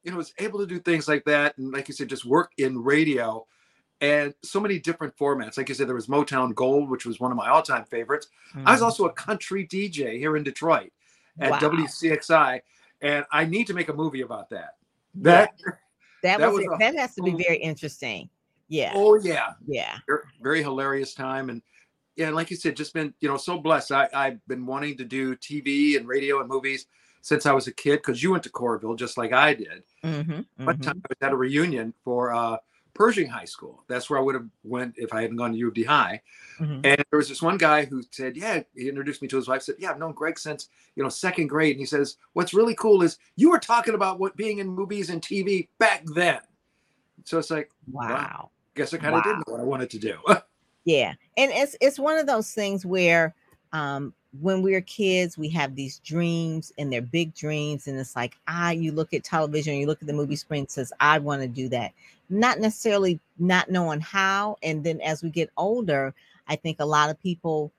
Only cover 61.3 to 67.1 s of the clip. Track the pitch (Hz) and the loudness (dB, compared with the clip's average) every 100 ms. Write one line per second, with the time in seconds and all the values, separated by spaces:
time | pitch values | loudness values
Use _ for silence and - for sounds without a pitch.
61.3 | 143 131 120 131 123 107 _ - _ _ | -4 -4 -6 -4 -4 -4 _ -20 _ _
62.3 | 190 240 175 220 214 226 202 190 170 _ | 0 2 2 0 0 0 2 2 0 _
63.3 | - 175 180 - 180 170 151 160 196 190 | -2 2 2 2 0 0 -2 -4 0 2
64.3 | 196 208 208 160 156 151 160 156 156 170 | 2 -2 -4 -4 -4 -4 -4 -4 -4 -4
65.3 | 165 156 - 180 240 202 139 135 - _ | -4 -4 -2 -2 0 0 0 0 -6 _
66.3 | _ - 151 165 160 151 151 151 | _ -6 -6 -4 -4 0 2 2